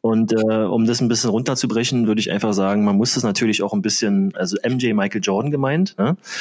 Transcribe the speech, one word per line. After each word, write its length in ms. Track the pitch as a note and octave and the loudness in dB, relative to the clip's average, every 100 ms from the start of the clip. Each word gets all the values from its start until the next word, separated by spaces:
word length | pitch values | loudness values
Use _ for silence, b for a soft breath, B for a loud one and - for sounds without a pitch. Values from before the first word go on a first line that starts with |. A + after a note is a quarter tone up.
Und, 320 | A2+ A2 A2 | 0 2 2
äh, 40 | A2 | 2
um 500 | A2 A2 G2+ A2+ A2+ | 2 0 0 2 2
das 140 | A#2+ | 2
ein 60 | A#2+ | 0
bisschen 240 | A#2 A#2+ | 0 0
runterzubrechen, 800 | A2 C3 B2+ A#2+ A2+ A#2+ B2+ A2 | 0 -2 -2 0 0 0 0 2
würde 120 | G#2+ | 2
ich 120 | G2+ | 0
einfach 200 | G2+ G#2+ | -2 0
sagen, 320 | G2+ F#2+ G#2 | 0 2 2
man 120 | G#2 G2 | 2 2
muss 180 | A#2+ | 2
das 80 | B2 | 0
natürlich 400 | A#2+ F#2+ A2+ G2+ | -2 0 0 0
auch 100 | G2+ | -2
ein 100 | G#2 | -2
bisschen, 520 | G#2 - A2 G2 F#2+ | -2 -2 0 2 0
also 220 | - F#2 G#2 | -2 -4 -2
M 240 | A#2+ B2+ | -2 0
J 160 | A#2+ G#2+ | 0 0
Michael 240 | G2+ G#2+ | -2 -2
Jordan 300 | G2 G2 C#3+ | -2 -2 0
gemeint, 420 | C#3+ C3+ D#3 F#3+ - | -2 0 0 0 0
ne? 180 | C#3+ F#3 B B | -2 -2 B B